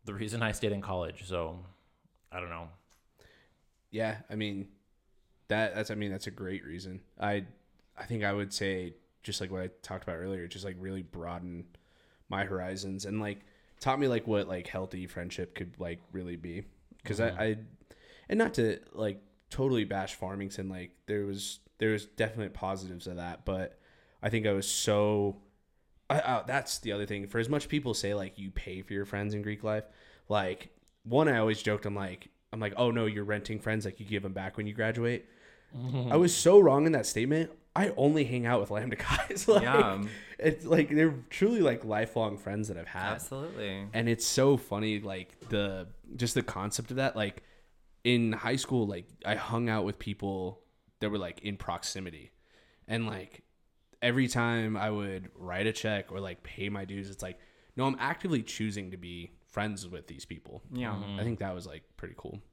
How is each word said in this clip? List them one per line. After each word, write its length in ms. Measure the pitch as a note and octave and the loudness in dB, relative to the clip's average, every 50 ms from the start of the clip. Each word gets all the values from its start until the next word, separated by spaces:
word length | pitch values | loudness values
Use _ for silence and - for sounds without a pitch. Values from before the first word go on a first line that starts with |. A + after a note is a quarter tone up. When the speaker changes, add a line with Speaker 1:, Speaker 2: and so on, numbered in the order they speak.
| _ | _
Speaker 1:
the 80 | - G2+ | -8 -6
reason 280 | G2+ A2 G#2 A2 A#2 | -4 -4 -4 -2 0
I 120 | A#2 A2 G#2 | 0 0 0
stayed 180 | - - G#2 | 0 0 0
in 100 | G#2 G2 | 0 -2
college." 440 | G2 G2+ F#2 F#2 E2+ E2 E2 - - | -2 -4 -2 -2 -2 -4 -8 -12 -8
So 340 | F2+ F#2 F2 E2 D#2+ F2 F2+ F2+ F#2 F#2+ _ _ _ _ _ _ _ _ _ _ _ | -4 -4 -2 -2 -4 -6 -10 -14 -18 -20 _ _ _ _ _ _ _ _ _ _ _
I 80 | - F2+ | -10 -10
don't 100 | F2+ F2 | -8 -8
know. 200 | E2+ E2 E2+ E2 F2 _ _ _ _ _ _ _ _ _ - - _ _ _ _ _ _ _ _ _ _ _ _ | -8 -10 -10 -14 -16 _ _ _ _ _ _ _ _ _ -20 -20 _ _ _ _ _ _ _ _ _ _ _ _
Speaker 2:
Yeah, 260 | G#2 G#2+ A2 A2 G#2+ G#2+ - - | -6 -4 -2 -2 -4 -6 -10 -10
I 60 | G#2 | -6
mean, 340 | G#2+ G#2+ G#2 G2 G2 G2 - - _ _ _ _ _ _ _ _ _ _ _ _ _ _ - | -4 -4 -4 -4 -6 -8 -10 -14 _ _ _ _ _ _ _ _ _ _ _ _ _ _ -2
that, 260 | G#2 G#2+ A2 G2+ F2+ | 0 2 2 0 0
that's, 160 | G#2+ G#2+ - | -4 -4 -4
I 40 | A2 | -4
mean, 160 | G#2 G#2 G2+ | -4 -4 -4
that's 160 | G2 F#2+ - | -4 -6 -8
a 40 | G#2 | -10
great 320 | F#2 - F#2+ F2+ F#2+ F#2 - | -8 -8 -6 -6 -6 -8 -8
reason. 380 | D2 E2 F2 F2+ F#2+ F#2 F#2+ - _ _ - | -10 -10 -10 -10 -10 -12 -14 -16 _ _ -4
I, 260 | - G#2 G#2 G2+ F#2+ - - _ _ _ _ _ _ _ _ | -2 0 0 0 -2 -6 -14 _ _ _ _ _ _ _ _
I 80 | - - | -16 -8
think 180 | - A#2 A2 G#2 | -6 -4 0 0
I 80 | G2+ G2+ | 0 0
would 200 | G2+ G2+ G2 - | 0 -2 -4 -4
say 420 | - G2+ G2 F#2+ F#2 F#2 F2 - - _ _ _ _ | -2 -2 -2 -2 -2 -4 -8 -10 -14 _ _ _ _
just 200 | - - G2+ - | -8 -8 -6 -6
like 100 | G2 F#2 | -6 -4
what 100 | F#2+ F#2 | -4 -6
I 80 | F#2 F#2 - _ - | -6 -6 -8 _ -12
talked 200 | - G2 F#2 - | -10 -10 -8 -6
about 120 | - E2+ | -6 -6
earlier, 320 | E2 F2+ F#2+ G2 F#2 E2+ | -6 -4 -4 -4 -6 -6
just, 180 | E2+ - F2+ F#2+ | -10 -10 -10 -10
like, 120 | G2 F#2 F2+ | -10 -8 -8
really 240 | F#2 F#2+ F#2+ F#2+ F2+ | -8 -6 -6 -6 -8
broaden 640 | E2+ - F2+ E2 F2 F2 F2+ F2 F2+ F2 E2+ E2+ - - - _ _ _ _ _ _ _ _ _ _ | -8 -10 -10 -8 -6 -8 -8 -8 -8 -8 -10 -12 -14 -18 -20 _ _ _ _ _ _ _ _ _ _
my 160 | F#2+ G2 G2+ | -2 -2 -2
horizons 600 | F#2+ G2 F#2 F2+ F#2 F#2+ F#2+ G2 G2 F#2+ F#2+ - | -2 -2 -4 -2 -4 -4 -6 -6 -6 -6 -6 -6
and, 140 | F#2+ G#2 G#2+ | -4 -4 -2
like, 220 | G#2+ G#2 G2+ G2+ - - - _ _ _ _ _ | -2 -4 -6 -8 -14 -20 -20 _ _ _ _ _
taught 180 | - C3+ C3 C#3 | 0 0 2 4
me, 80 | C#3+ | 2
like, 180 | C3 A#2+ A2+ - | 2 2 2 2
what, 220 | A#2 G#2+ G2+ F#2+ | 2 2 2 2
like, 180 | E2+ F#2 F2+ F2 | 0 -4 -6 -6
healthy 400 | - - F#2 F#2+ F#2 - F#2 F#2 | -6 -6 -6 -6 -6 -8 -10 -10
friendship 460 | F2 - F2 F2 F2 - - F2+ - - | -8 -8 -8 -8 -8 -6 -8 -8 -8 -8
could, 240 | - F2+ F2 - | -10 -10 -10 -8
like, 220 | - F#2 E2+ F2 F2 - _ | -8 -8 -8 -8 -10 -12 _
really 260 | - F#2 F2+ F2 F2 | -10 -8 -6 -6 -8
be. 260 | E2+ E2 F2 E2+ G2 G2+ - - _ _ _ - - - | -8 -8 -8 -8 -10 -10 -12 -20 _ _ _ -20 -16 -6
'Cause 160 | - G#2+ G#2 | -4 0 0
Speaker 1:
Mm-hmm. 200 | A#2 A2+ F#2+ - | 0 0 0 0
Speaker 2:
I, 40 | A2 | 0
I, 140 | A2 A2 A2 A2 - - - - _ - _ - - - - - - | 0 0 -2 -6 -16 -20 -20 -20 _ -20 _ -20 -20 -20 -20 -4 0
and 100 | G#3 A3 | 2 4
not 140 | A3+ A3 A3 | 4 4 4
to, 240 | - A#2 A2 F#2+ - - - - | 2 2 2 0 -2 -8 -14 -6
like, 280 | F#2+ A2 G#2 G2 G2+ - _ _ _ _ _ | -4 -4 -4 -4 -6 -14 _ _ _ _ _
totally 340 | - C3+ C3 C3+ B2+ A#2 G#2+ | -2 0 2 2 4 2 2
bash 320 | G2 G2+ F#2+ F#2+ G2 - | 0 -2 -4 -4 -4 -6
Farmington, 540 | - F#2+ F#2 G2 G2 G2 F#2+ - - F#2+ F#2+ | -8 -6 -6 -4 -6 -6 -6 -6 -6 -6 -6
like, 260 | F#2 F2+ F2+ F2+ _ _ _ | -6 -8 -10 -14 _ _ _
there 200 | - G#2+ G#2 G2+ | -2 -2 0 0
was, 340 | G2+ G2 G2 G2 - - - _ _ _ - | -2 -4 -4 -6 -8 -10 -12 _ _ _ 0
there 100 | A2+ A2 | 0 2
was 140 | A2 G#2 G#2 | 2 0 -2
definite 480 | - - - A2 G#2+ A2 A#2 G#2 F#2 - | -8 -2 -2 -2 -2 0 -6 -6 -6 -6
positives 540 | - G2 F#2+ G2 F#2+ F#2+ F#2 F2+ F2 - | -4 -4 -4 -4 -4 -6 -10 -12 -10 -10
of 100 | F#2 F2+ | -10 -8
that, 260 | F2 F2 F2 E2 - - | -8 -8 -8 -10 -8 -4
but 340 | G2 F#2+ F#2 F#2 - - _ _ - _ - _ _ _ _ - | -4 -2 -2 -4 -6 -8 _ _ -20 _ -20 _ _ _ _ -2
I 60 | G#2+ | 0
think 160 | A2 A2+ G#2+ | 0 2 2
I 60 | G#2+ G2+ | 2 2
was 160 | G2 G2 - | 2 0 -2
so, 720 | - - - A2+ G#2 G#2 G#2 G#2 G#2+ G#2 G2+ G2+ G2 - - - _ _ _ _ _ _ _ _ _ _ _ _ | -2 0 2 4 4 4 6 4 4 4 2 2 0 -4 -16 -20 _ _ _ _ _ _ _ _ _ _ _ _
I, 120 | C3+ D#3 | 0 2
I, 220 | - B2 B2 A2 - | 2 2 0 0 0
that's 320 | - B2+ C#3 B2+ - - - | 0 -2 -2 -2 -2 -8 -6
the 140 | - A2+ G2+ | -4 -4 -4
other 120 | G#2 G#2 | -4 -2
thing. 220 | G2+ G#2 G2+ G2+ | -4 -4 -6 -6
For 120 | G2+ - A#2 | -4 -2 -2
as 100 | A2+ A#2+ | 0 0
much 180 | C#3+ D3 - | 0 -2 -2
people 260 | - - D3+ B2+ B2 G#2+ | 0 -2 -2 0 0 -2
say, 200 | - - G2+ G#2 | 0 0 0 0
like, 240 | G#2 F#2+ F#2+ - | -2 -4 -6 -10
you 140 | - G2 F#2+ | -10 -10 -6
pay 300 | - - - G2 F#2 F#2+ F#2+ | -6 -6 -6 -6 -10 -10 -8
for 100 | - G2+ | -6 -4
your 120 | G2 G2+ | -4 -4
friends 280 | G2+ - G2+ G#2 G#2 G#2 | -4 -4 -4 -2 -2 -2
in 80 | G#2 | -2
Greek 220 | G2+ G#2 G#2+ G#2 - | -2 -4 -6 -4 -2
life, 200 | G#2+ G#2+ G#2+ G#2+ - - - - - - - _ - | -2 -2 -2 -4 -8 -20 -20 -20 -20 -20 -20 _ 0
like, 400 | G#2 G#2 F#2+ F#2 F#2+ - - - - _ _ _ _ _ _ | 0 0 2 0 -4 -6 -10 -20 -20 _ _ _ _ _ _
one, 240 | A2 A#2+ C#3+ D#3 | 2 4 6 6
I 120 | D3+ C3 A#2 | 6 6 4
always 220 | A2 A2 G#2+ G#2+ | 4 4 2 2
joked, 240 | - G#2+ G#2+ G#2 - | 2 0 0 0 -2
I'm 100 | G#2 G2+ | -4 -4
like, 340 | G2+ G2 F#2 F#2 - - - _ _ _ _ - | -4 -6 -6 -8 -12 -16 -20 _ _ _ _ -6
I'm 60 | A2+ | -4
like, 140 | A2 G#2 G2 | -4 -2 2
"Oh 160 | G#2 B2 A#2+ | 2 2 4
no, 140 | A#2 A#2+ A2+ | 4 2 2
you're 180 | G#2+ G#2 G#2 G2+ | 2 0 -2 -2
renting 360 | G2+ G#2 G2+ G2+ - A2 G#2 | -2 -2 -2 -2 -4 -6 -4
friends, 260 | - A2 A2 A2 G#2 | -2 0 0 0 -2
like, 140 | G2 F#2 - | -4 -8 -8
you 60 | G#2+ | -6
give 200 | G2 G#2+ G2 G2 | -4 -2 -2 -2
'em 80 | G2 F#2+ | -4 -6
back 240 | G2 F#2+ F#2+ - | -4 -6 -6 -6
when 100 | - G#2 | -4 -6
you 60 | G#2 G#2 | -4 -2
graduate." 520 | A2 A2 A2 A2+ A#2+ A#2 A#2 A#2+ A2+ - - - - - - - _ _ _ - | 0 0 0 2 2 0 0 0 -2 -6 -14 -20 -20 -20 -20 -20 _ _ _ -10
Speaker 1:
Mm-hmm. 360 | B2 B2 C3 B2 C3 B2 B2 | -8 -4 -2 0 0 2 6
Speaker 2:
I 60 | C3+ | 6
was 180 | D#3+ F3+ F3 F3 | 8 8 6 6
so 240 | - - E3 F#3+ G3+ | 6 8 12 12 12
wrong 260 | F#3+ D3+ C3+ C#3+ D3+ | 12 12 10 8 6
in 60 | E3 | 6
that 140 | D#3+ B2+ G#2+ | 4 4 0
statement. 440 | - - A2 A#2 C3+ D3+ D#3+ D#3+ - - - _ _ _ | 0 0 2 2 4 2 2 2 -2 -6 -18 _ _ _
I 160 | E3 G3+ - - | 2 2 2 4
only 300 | - C3+ D3 D#3 D#3 C#3+ | 6 6 6 6 6 2
hang 200 | A#2 B2 B2 A#2+ | 2 0 0 2
out 140 | A#2 B2 A2 | 2 2 2
with 100 | G2+ - | 2 0
Lambda 260 | G#2 G#2+ A#2 B2 - | -2 -2 -2 -2 -4
Chi's. 500 | - - - - - - - - G3 - | -4 0 0 0 0 0 -2 -4 0 6
<laughs> 0 | |
Like, 160 | - G#3+ G3+ - | 8 8 8 8
Speaker 3:
Yeah. 400 | B2 C3+ C#3+ B2+ G#2 F#2+ G2 G2+ G#2+ - - - - - | 8 6 6 6 6 4 0 -2 -4 -6 -10 -14 -14 -10
Speaker 2:
it's, 280 | - - D#3 D#3 - E3 | 2 2 2 2 2 2
like, 240 | C3+ E3 D#3+ D3 C#3+ | 4 6 6 6 6
they're 260 | D3 D3+ D#3+ D#3+ C#3+ C3 A#2+ - | 6 6 6 6 4 0 -10 -10
truly, 320 | - - F#3 G#3+ A#3+ A3 | 2 4 4 4 6 6
like, 240 | F3 C#3 A#2 A2+ - | 6 4 4 2 -2
lifelong 520 | A2 G#2+ G#2+ A2+ A2+ - B2 A2 G#2+ G2+ | -2 0 0 0 0 2 0 0 0 -2
friends 300 | G2+ - G2 G2+ G#2+ G#2+ | -4 -6 -4 -4 -2 -4
that 100 | G#2+ F2+ | -4 -6
I've 120 | E2+ E2+ - | -8 -8 -8
had. 240 | - F#2 F#2+ G2 G#2+ | -6 -4 -2 -2 -2
Speaker 3:
Absolutely. 720 | A#2+ - - C3+ C3+ D3 E3+ G3 - G#2+ G2 F#2+ G2 G2+ G#2 A2 | -4 -6 -8 -8 -8 -8 -8 -8 -6 -6 -4 -4 -6 -8 -2 -2
Speaker 2:
And 160 | A2+ A2+ A#2 | 0 2 2
it's 160 | A#2 A#2 - | 2 2 2
so 320 | - - C3+ C3 C#3 C#3+ | 2 4 6 8 8 6
funny, 420 | B2 - - G2+ G#2 A2 A2 G#2+ G#2 | 6 2 -4 -2 -2 0 0 0 -2
like, 400 | G#2+ G2+ F#2+ F#2 F#2 - - _ - | -4 -6 -8 -8 -10 -12 -18 _ -6
the, 400 | - A2+ G#2 G2+ G2 F#2+ F#2+ F2+ - - - - - - | -2 0 0 0 0 -2 -6 -8 -10 -14 -18 -16 -14 -4
just 160 | A#2+ A#2+ A#2 - | -2 -2 0 0
the 80 | B2+ A#2 | 0 0
concept 480 | - - F#2 G2 G#2+ - - A#2 - | 0 -4 -4 -4 -2 -4 -4 -6 -4
of 60 | B2+ | -2
that. 180 | C3 C3+ C3+ - | -2 -2 0 0
Like, 260 | G#2+ G#2+ G2+ - - - - - - - _ _ _ _ _ - _ _ | 0 -2 -2 -4 -10 -20 -20 -20 -20 -20 _ _ _ _ _ -20 _ _
in 300 | B2 B2 A#2+ A#2 A2 G#2+ | 6 6 6 6 4 2
high 240 | G#2+ - A#2 C3 | 0 0 0 0
school, 280 | C3 - - C3+ B2 A2 | 0 0 2 2 2 2
like, 200 | G2+ G2 F2 F#2 - - - - | 2 -2 -6 -10 -12 -18 -6 -2
I 100 | G2 G#2+ | 0 0
hung 340 | G#2 - - A2+ A2+ A#2+ A#2 | 0 0 -2 0 0 2 2
out 160 | A2 A2 F#2 | 2 2 2
with 120 | G2+ G#2 | 0 -2
people 640 | - - G#2+ G2 - G2+ G2 G2 F#2+ F#2 F#2 F#2+ - _ _ _ _ _ _ _ _ | -4 -6 -6 -6 -4 -4 -4 -2 -2 -4 -6 -8 -10 _ _ _ _ _ _ _ _
that 100 | G#2+ G#2 | -2 -2
were, 80 | G#2 | 0
like, 220 | G#2 F#2 E2+ E2+ - - | -2 -4 -4 -8 -6 -6
in 120 | G#2 G2+ | -6 -6
proximity. 760 | F#2 - - F2 E2+ - - - F#2+ F#2+ F2+ D#2+ D2 - - _ _ _ _ _ - _ _ _ _ _ - | -4 -4 -4 -4 -4 -4 -6 -6 -6 -8 -8 -10 -12 -18 -20 _ _ _ _ _ -20 _ _ _ _ _ -4
And, 180 | A2+ A2+ A2+ | -2 -2 -2
like, 360 | G#2+ G#2+ G2 G2 - - - _ _ _ _ _ _ _ _ _ _ - _ | -2 -4 -8 -10 -14 -18 -20 _ _ _ _ _ _ _ _ _ _ -8 _
every 260 | A#2+ B2 A#2+ C3+ C3 | 0 2 4 4 2
time 480 | A#2+ - B2 A#2 A#2 A#2 A#2 A2+ A2 A2 | 4 4 2 2 2 2 2 0 0 0
I 140 | G2 G#2 A2 | 0 0 0
would 420 | G#2+ G#2 G2+ G2 F#2+ F#2 F#2 F2+ - | 0 -2 -2 -4 -4 -6 -8 -12 -16
write 320 | - F2+ F2+ F2 F#2+ G#2 | -12 -8 -6 -2 0 0
a 40 | A2 | 0
check 400 | A2 - - A2 G#2 G2+ F#2+ - | 0 0 -2 0 0 -2 -4 -6
or, 80 | F#2+ G2 | -8 -6
like, 240 | G2 F#2 F2 - - | -6 -6 -8 -10 -14
pay 240 | - - - G2 | -16 -10 -6 -6
my 160 | G2+ G2+ G2 F#2+ | -4 -4 -6 -6
dues, 260 | F#2 G2 G2+ G2 G2 | -6 -8 -8 -8 -10
it's 140 | G2 - G2 | -10 -10 -10
like, 160 | F#2 F2+ - - - _ _ _ _ _ | -10 -10 -12 -20 -20 _ _ _ _ _
no, 80 | A#2+ C3 | 0 0
I'm 100 | C3+ C3 C3 | 0 0 0
actively 440 | A#2+ C3+ E3+ - - F#3 D#3+ B2 A2 | -2 -2 -2 -2 0 0 0 0 0
choosing 480 | - - - A2 A2 G2 G#2 F#2+ F#2 | -2 -4 -2 -2 -2 -2 -4 -8 -8
to 60 | F#2 | -10
be 340 | F2+ F2 F2 F2 F2 F2 - - - _ | -12 -12 -10 -10 -10 -12 -14 -18 -20 _
friends 420 | _ - G#2 G#2 G#2+ G2+ F#2+ F2 | _ -4 -2 -2 -2 -2 -6 -10
with 200 | F2 F2+ D#2 - | -10 -12 -12 -12
these 180 | - D#2 C2+ - | -14 -14 -14 -12
people. 360 | - E2+ D2 _ - - - - - C3 | -12 -14 -14 _ -16 -16 -16 -14 -10 -6
Speaker 3:
Yeah. 180 | B2 B2 A2+ | -6 -4 -4
Speaker 1:
Mm-hmm. 280 | G#2 F#2+ G2+ G2+ G2+ G2 | -4 -4 -6 -6 -4 -4
Speaker 2:
I 40 | G#2+ | -2
think 160 | A#2+ A2+ G2+ | -2 -2 -2
that 160 | G2+ F#2+ F2+ | -4 -6 -6
was, 100 | F2+ F2 | -6 -10
like, 180 | - - E2 _ _ _ | -12 -14 -16 _ _ _
pretty 200 | - - - - | -14 -14 -14 -14
cool. 240 | - - - - G2+ - - | -12 -12 -12 -12 -12 -16 -18